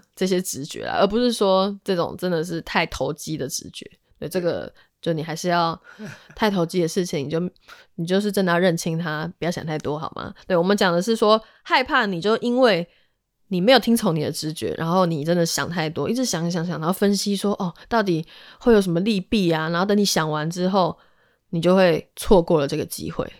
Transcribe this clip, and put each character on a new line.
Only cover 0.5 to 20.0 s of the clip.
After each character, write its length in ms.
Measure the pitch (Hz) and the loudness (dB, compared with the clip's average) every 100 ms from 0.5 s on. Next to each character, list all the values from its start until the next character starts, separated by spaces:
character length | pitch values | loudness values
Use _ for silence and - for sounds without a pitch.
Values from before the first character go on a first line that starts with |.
| - 147 | -8 -10
觉 200 | - 55 | -10 -4
啦， 120 | - | 0
而 80 | 196 | 2
不 100 | 214 | 2
是 140 | 247 | 0
说 460 | 226 196 190 196 202 | 2 2 2 2 -2
这 100 | - 185 | -4 -2
种 200 | 151 - | -2 -4
真 120 | 180 | -2
的 100 | 170 | -2
是 180 | 180 165 | -2 -8
太 240 | - - 165 | -4 -2 -2
投 260 | - 139 | -4 -6
机 240 | 151 - 156 | -6 -8 -8
的 100 | 135 | -6
直 220 | - - | -8 -12
觉。 180 | - - - _ _ | -16 -18 -20 _ _
对， 80 | - | -8
这 140 | 185 | -4
个 300 | 175 107 60 - _ _ | -2 -4 -6 -14 _ _
就 120 | 170 | -4
你 100 | 165 | -4
还 100 | 160 | -6
是 140 | 156 180 | -6 -2
要， 320 | 175 165 165 - - 208 | 0 0 -4 -12 -18 -16
<laughs> 280 | - - - | -18 -20 -2
太 160 | 220 | 0
投 140 | 196 165 | 2 0
机 160 | 185 | 0
的 60 | 160 | 0
事 180 | 196 180 | -2 -2
情， 200 | 160 139 | -4 -4
你 40 | |
就， 100 | 160 180 - - - _ - | -4 -4 -8 -20 -20 _ -10
你 100 | 165 | -2
就 140 | 185 | 0
是 100 | 208 | 2
真 140 | 196 | 0
的 80 | 185 | 2
要 80 | 170 | 4
认 160 | 185 170 | 2 2
清 220 | 180 165 | -2 -4
它， 340 | 170 151 160 - | -4 -4 -6 -6
不 60 | 156 | -4
要 60 | |
想 140 | - 160 | -4 -4
太 120 | 156 | -6
多， 200 | - 151 | -4 -6
好 140 | - - | -6 -10
吗？ 180 | - - - | -12 -12 -2
对， 120 | 180 | 2
我 60 | |
们 120 | 180 208 | 2 2
讲 160 | 190 | 2
的 100 | 170 | 2
是 140 | 190 226 | 0 2
说， 260 | 214 220 - _ | 4 4 0 _
害 180 | - 330 | -2 0
怕 240 | 262 285 208 | 2 0 0
你 140 | 175 | 0
就 160 | 202 226 | 0 0
因 220 | 240 240 | 0 4
为 280 | 254 175 175 _ _ _ _ _ _ | 4 4 -2 _ _ _ _ _ _
你 120 | 185 | 0
没 100 | 196 | 6
有 60 | 262 | 6
听 180 | 233 233 | 6 2
从 200 | 208 160 | 2 0
你 80 | |
的 80 | 139 | -2
直 200 | 151 156 | -4 -8
觉， 220 | 160 92 - | -6 -6 -4
然 140 | 165 | 0
后 160 | 185 175 | 2 2
你 180 | 160 | 0
真 140 | 151 175 | 0 0
的 80 | 165 | 0
想 240 | - 143 | -2 -4
太 180 | 175 156 | -4 -4
多， 220 | 156 143 | -4 -4
一 60 | 240 | -2
直 100 | 247 | -2
想， 240 | 170 170 | -2 -4
想， 140 | 175 180 | -4 -4
想， 140 | 151 | -4
然 80 | 160 | -4
后 40 | |
分 240 | 185 202 202 | 0 0 0
析 200 | 208 196 | -2 -2
说 180 | 208 202 | -2 -2
，“哦， 80 | 185 - - | -6 -8 -4
到 140 | 233 | 0
底 240 | 202 165 160 - - - | 0 -2 -4 -14 -20 -2
会 140 | 247 | 4
有 80 | 214 | 6
什 100 | 190 | 4
么 80 | 170 | 2
利 200 | 202 202 | 0 0
弊 300 | - 226 175 | 0 0 2
啊？” 180 | 160 156 | 0 0
然 100 | 170 | 0
后 60 | 196 | 2
等 100 | |
你 80 | 208 | 2